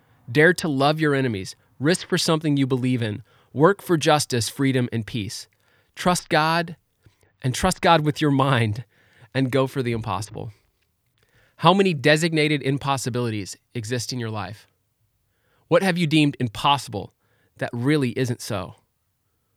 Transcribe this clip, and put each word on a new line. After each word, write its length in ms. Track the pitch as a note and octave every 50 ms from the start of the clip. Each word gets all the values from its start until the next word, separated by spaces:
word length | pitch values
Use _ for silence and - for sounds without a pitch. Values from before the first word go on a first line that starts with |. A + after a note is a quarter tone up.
| _ _ _ _ _ -
Dare 240 | A#2+ C#3+ D3+ F3 F3
to 120 | - -
love 320 | F3 C#3+ C3 C3+ C#3+ D#3 D#3
your 160 | D#3+ D3+ C#3+
enemies. 400 | C3+ C3+ B2+ A2+ F#2+ F#2 - - _ _ _ _ -
Risk 300 | B2+ D3 F#3 - - -
for 100 | - E3
something 380 | - - E3 D#3 D#3 D#3+ C#3+
you 100 | C#3 C#3
believe 340 | C3 C3+ B2+ A#2+ B2+ B2+ B2
in. 220 | A#2 A2 G#2 A2 A#2 _ _ _ _ _ -
Work 280 | A#2+ C#3+ E3+ G3+ -
for 160 | - - F3+
justice, 520 | D#3+ - D#3+ D#3 D3 - - - A#2+ A2 -
freedom, 400 | - - C#3 C3+ B2+ C3 B2 A#2+
and 160 | - A#2 A2
peace. 400 | G#2 - B2 G2+ F#2+ - - - - _ _ _ _ _ _ _ _ _
Trust 340 | - - F3+ F3+ F3 - -
God, 460 | - D#3 D#3 D#3+ E3 E3+ E3+ E3+ E3 - _ _ _ _ _ _ _ _ _ _ _ _ -
and 120 | C3 A#2+
trust 260 | - - F#3 F3+ -
God 240 | - F#3 E3+ E3 D3+
with 160 | D3+ C#3 -
your 120 | D#3 D3+ C#3
mind, 520 | C3+ C3+ C#3 C3+ A#2+ A#2 G#2+ G#2 A#2 B2 _ _ _ _ _ _ _ - - -
and 200 | C3 C3+ B2+ A#2
go 160 | C3+ C3 C3
for 160 | - C#3+ B2+
the 80 | A#2+ A#2
impossible. 600 | A2+ A2 A2+ G2 F#2 G#2+ - - G#2+ G#2 A#2 - _ _ _ _ _ _ _ _ _ _ _ _ _ _ _ _ _ _ _ _ -
How 140 | - D#3+ F3+
many 220 | G3 G3 F#3+ F3
designated 680 | C#3 A#2+ D3 D3+ D#3 D#3+ F3 E3 D#3 D3+ D#3 D3+ C#3+ B2+
impossibilities 960 | C3+ C#3 C#3+ - C#3 C#3 C3 - C3+ A#2 B2 B2 A#2 A2 G#2+ G2 E2+ - - _ _ -
exist 380 | B2 A2 G#2 B2 B2 A#2 - C3+
in 60 | B2
your 120 | A#2 A2+
life? 360 | G#2+ G#2+ G2 F2+ G#2+ - - _ _ _ _ _ _ _ _ _ _ _ _ _ _ _ _ _ _ _ _ -
What 160 | D#3 F3 F#3+
have 120 | F#3+ F3
you 100 | E3+ F3
deemed 300 | D3+ D3 D#3 D3+ D3 C#3 -
impossible 760 | - A#2+ - - - D3+ C#3 C3+ - - A2+ G2+ E2 - _ _ _ _ _ _ _ _ _ -
that 120 | C3+ - -
really 380 | A#2+ A#2+ C3+ D3+ D3+ C#3 B2 G#2+ -
isn't 220 | C3 A2+ A#2+ -
so? 340 | - - A2+ G2 F#2 - - _ _ _ _ _ _ _ _ _ _ _ _ _ _ _ _